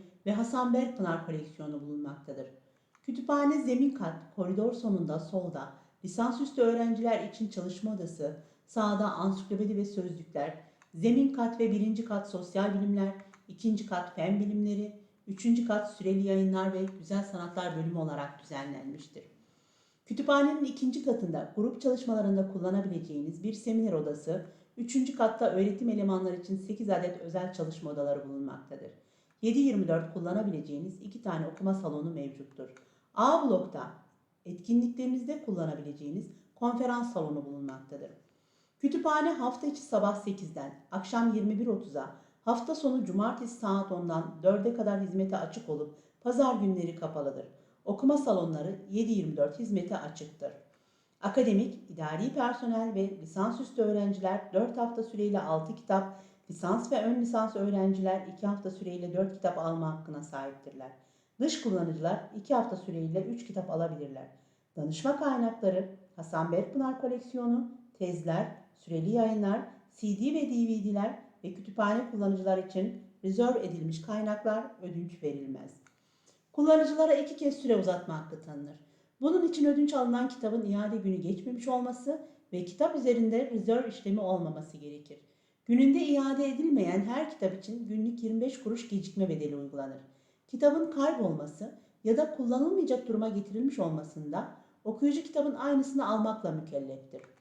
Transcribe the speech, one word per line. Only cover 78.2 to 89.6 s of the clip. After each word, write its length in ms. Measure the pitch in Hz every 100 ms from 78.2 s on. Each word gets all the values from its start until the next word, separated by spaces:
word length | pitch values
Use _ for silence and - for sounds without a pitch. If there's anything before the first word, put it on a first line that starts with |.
| 160
hakkı 160 | 156
tanınır. 340 | 160 143 147 - - _ _ _
Bunun 260 | 285 359 339
için 180 | 311 285
ödünç 280 | 285 294
alınan 340 | 285 240 240 262
kitabın 440 | - 220 226 202
iade 260 | 202 214 220
günü 180 | 190 180
geçmemiş 520 | 165 - 254 240 262
olması 540 | 247 247 247 285 311 - - _
ve 120 | 180 175
kitap 300 | - 320 311
üzerinde 560 | 247 233 220 226 262
rezerv 380 | 226 185 233 240
işlemi 300 | - 196 202
olmaması 580 | 185 185 160 156 156 151
gerekir. 400 | 147 147 - 147 _ _ _ _ -
Gününde 340 | 247 277 330
iade 460 | 294 285 269 269 277
edilmeyen 600 | 247 320 269 175 185 202
her 240 | 262 311
kitap 300 | - 190 190
için 280 | - 240 202
günlük 360 | 220 226 233
yirmi 180 | 226 226
beş 220 | 254 -
kuruş 260 | 214 233 -
gecikme 400 | 196 - 196 180
bedeli 260 | 147 147
uygulanır. 460 | 143